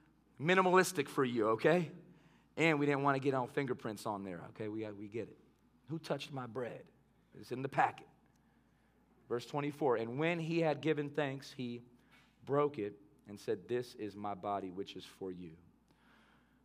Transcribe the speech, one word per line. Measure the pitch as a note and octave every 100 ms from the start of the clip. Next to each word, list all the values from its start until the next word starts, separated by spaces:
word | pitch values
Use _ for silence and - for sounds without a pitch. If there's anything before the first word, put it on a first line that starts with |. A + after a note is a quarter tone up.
| _ _ _ -
minimalistic | D#3 F#3 F#3 F#3 F3 D3 -
for | -
you, | B2+ A#2 G#2+
okay? | A2 D3+ F3 D#3+ - - - - _ _ -
And | E3 C#3+
we | D3
didn't | C#3
want | C#3+ C3
to |
get | C3+
our | C3 A#2+
fingerprints | D3+ C3 B2 A#2+ G#2 A2+
on | G2+
there, | G2 E2+ -
okay? | - G#2+
We, | G#2+ G#2+
we | G2+ G#2
get | A2 F2
it. | - _ _ _ _ -
Who | D#3+
touched | - C#3 -
my | C#3 A#2+
bread? | A#2+ A2+ - - _ _ _ _ -
It's | G#2+
in | B2
the | C3+
packet. | - - - - _ _ _ _ _ _ _ _ _ _ _ -
Verse | A#2 -
twenty-four, | D3 D3 C#3+ D3 A2+
"And | A2+ C3
when | E3 E3+
he | D#3+ E3
had | D#3+ C#3
given | D3+ D3 C#3+
thanks, | C#3+ C#3 C3+ - -
he | B2 A#2+ - _ _ - _ _ A2+
broke | C#3+ D3 C#3+
it | G2+ - - _ -
and | G2+
said, | - G2+ F2
'This | B2 B2 -
is | G#2 G2+
my | G#2 F#2+
body, | G2+ G2+ F#2+
which | F2+ G2 F#2
is |
for | - - F#2+
you.'" | F2+ E2+ E2 - _ _ _ _ - _ _ _ _